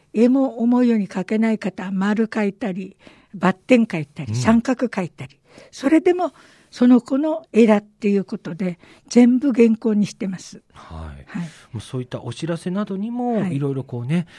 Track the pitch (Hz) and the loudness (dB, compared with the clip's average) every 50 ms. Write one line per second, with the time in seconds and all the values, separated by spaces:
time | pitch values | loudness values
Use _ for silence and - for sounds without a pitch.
0 | _ _ - 208 240 247 254 269 262 247 226 233 233 240 247 247 247 233 233 214 | _ _ 0 2 2 4 4 2 0 0 -2 -2 0 2 2 4 4 2 2 0
1 | 190 - - 196 180 - 220 214 226 226 220 208 - 190 - - 180 190 190 185 | 0 -2 -6 -6 -6 -2 -2 0 0 0 -2 -2 -4 -8 -8 -8 -8 -6 -4 -2
2 | 190 208 214 220 226 214 - 220 208 202 202 - 269 196 180 196 185 190 - _ | -2 0 0 0 -2 -2 -2 -4 -4 -4 -4 -6 -8 -8 -6 -8 -10 -12 -16 _
3 | _ - _ _ _ _ - 170 - 185 - _ _ - 254 233 220 - - 156 | _ -20 _ _ _ _ -8 -2 -2 -2 -2 _ _ 4 4 4 4 2 -2 -6
4 | 147 - _ - 139 107 107 123 123 226 226 233 - 262 247 - 262 214 - 196 | -8 -8 _ -12 -8 -6 -4 -2 2 4 4 4 2 0 -2 -2 -2 -4 -4 -4
5 | 175 - _ - 135 - - _ _ _ _ - - _ - - 262 277 320 320 | -6 -6 _ -12 -16 -16 -16 _ _ _ _ -20 -20 _ -10 -4 0 2 2 4
6 | - 359 349 359 349 285 - _ _ _ _ _ _ _ - - 247 247 254 240 | 4 2 0 0 -2 -6 -8 _ _ _ _ _ _ _ -2 2 4 6 6 6
7 | - - 269 277 311 311 320 320 - _ - 220 233 220 214 208 208 _ _ - | 4 0 -2 -2 -2 -2 -4 -6 -6 _ 2 4 6 6 4 2 0 _ _ -4
8 | - 202 202 196 185 - 226 - - 185 175 160 190 180 170 _ _ _ - _ | -2 0 0 0 -2 -4 -10 -12 -10 -10 -8 -6 -6 -6 -6 _ _ _ -20 _
9 | _ - - 240 247 240 254 247 285 285 220 240 233 226 220 - - 220 208 208 | _ 0 4 6 6 6 4 2 0 0 2 4 4 4 4 0 0 0 0 0
10 | 202 - - - 214 190 185 - - - - - _ _ _ - - - 85 80 | 0 -2 -4 -8 -8 -8 -8 -10 -12 -16 -20 -20 _ _ _ -20 -20 -16 -14 -12
11 | 80 78 71 69 65 - - - 175 151 - - - _ - 107 - - - 127 | -12 -12 -14 -16 -16 -12 -10 -10 -10 -10 -14 -20 -20 _ -14 -14 -12 -10 -10 -10
12 | 127 - - 117 - 120 117 - 165 156 170 160 - 185 180 202 214 196 196 190 | -10 -10 -10 -10 -10 -10 -10 -8 -6 -6 -6 -6 -6 -6 -6 -6 -6 -6 -6 -8
13 | 208 233 240 247 247 247 233 208 202 185 151 139 143 139 135 135 131 - 131 120 | -8 -6 -6 -4 -4 -2 -2 -2 -2 -2 -2 -2 -4 -4 -4 -6 -8 -8 -8 -8
14 | 120 131 160 175 165 - - | -4 -2 -2 -2 -4 -6 -12